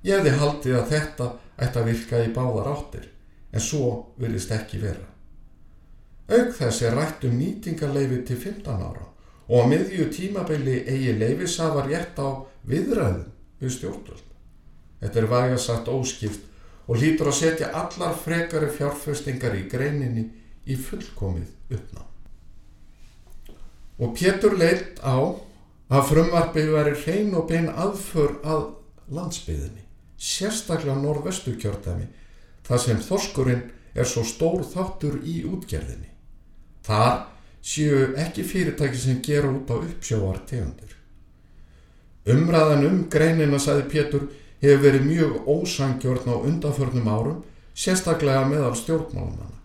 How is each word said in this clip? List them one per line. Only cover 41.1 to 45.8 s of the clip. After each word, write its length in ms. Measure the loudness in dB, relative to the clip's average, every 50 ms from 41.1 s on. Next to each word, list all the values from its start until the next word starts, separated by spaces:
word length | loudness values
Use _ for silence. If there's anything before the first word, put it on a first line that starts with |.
| -20 -20 -20 -20 -20 -20 -20 -20 -20 -20 -20 -20 -20 -20 -20 -20 -20 -20 -20 -20 -20 -8 2
„Umræðan 600 | 4 6 6 6 6 6 6 6 8 6 6 6
um 220 | 6 4 2 2 2
greinina,“ 480 | 4 4 6 6 6 4 4 4 4 2
sagði 320 | 2 2 2 2 2 2
Pétur, 380 | 0 0 0 2 0 -2 -2 -4 -12 -16 -20 -20 -8 4
„hefur 220 | 8 8 8 10 10
verið 220 | 8 8 8 4
mjög 400 | 4 4 4 4 2 2 -2 2
ósanngjörn 840 | 2 2 2 2 -2 -2 0